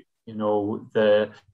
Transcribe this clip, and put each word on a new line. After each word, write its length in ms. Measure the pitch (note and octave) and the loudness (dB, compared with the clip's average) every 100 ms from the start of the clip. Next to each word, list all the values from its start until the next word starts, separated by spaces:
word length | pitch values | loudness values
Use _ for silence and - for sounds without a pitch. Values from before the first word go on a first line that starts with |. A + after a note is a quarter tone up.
| _ _ - | _ _ -16
You 100 | A2 | -6
know, 540 | G#2 G#2 G2+ A2 - | -2 -2 -2 -6 -4
the, 380 | A2+ G#2+ G#2 G#2 - _ | 0 4 4 0 -8 _